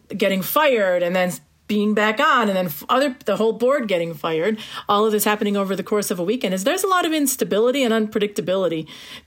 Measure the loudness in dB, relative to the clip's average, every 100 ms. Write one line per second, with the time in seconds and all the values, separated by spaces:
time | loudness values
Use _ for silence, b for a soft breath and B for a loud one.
0 | _ -2 0 0 0 2 4 4 2 2
1 | 2 0 0 -2 -12 _ -4 0 0 2
2 | 2 2 2 4 2 0 -2 -6 -2 0
3 | 0 -2 -4 0 0 2 2 2 0 -2
4 | -2 -4 -4 -2 0 -2 B B -2 2
5 | 2 2 0 0 0 -2 -2 -4 -2 -2
6 | -2 -2 -2 -2 -2 -2 0 0 2 2
7 | 2 0 0 -2 0 2 2 2 2 2
8 | 0 -2 -2 -2 -2 0 0 -2 -6 B
9 | B B